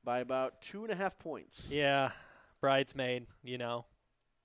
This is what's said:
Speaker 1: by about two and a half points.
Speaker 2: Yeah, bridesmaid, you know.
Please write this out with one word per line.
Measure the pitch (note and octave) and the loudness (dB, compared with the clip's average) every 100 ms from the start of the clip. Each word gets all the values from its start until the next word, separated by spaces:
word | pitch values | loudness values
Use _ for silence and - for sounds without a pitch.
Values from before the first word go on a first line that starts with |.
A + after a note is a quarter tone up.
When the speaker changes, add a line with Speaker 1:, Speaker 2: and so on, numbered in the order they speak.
Speaker 1:
by | B2 B2 | 0 -2
about | B2 C3 C3 - | 0 0 -2 -4
two | - G3+ | -14 -10
and | A3+ | -4
a | F3+ | -2
half | F#3+ - | -2 -4
points. | - B2 C#2 - - | -10 -10 -10 -14 -4
Speaker 2:
Yeah, | C#3+ C#3+ C#3 C3+ - - - _ _ | 2 4 4 2 -2 -18 -20 _ _
bridesmaid, | C#3 C3+ C3+ C3+ B2+ B2 A#2+ - | 4 4 2 -2 -2 -2 -6 -18
you | B2 B2 | -10 -6
know. | A#2+ A#2+ A#2+ _ _ _ _ _ | -4 -6 -8 _ _ _ _ _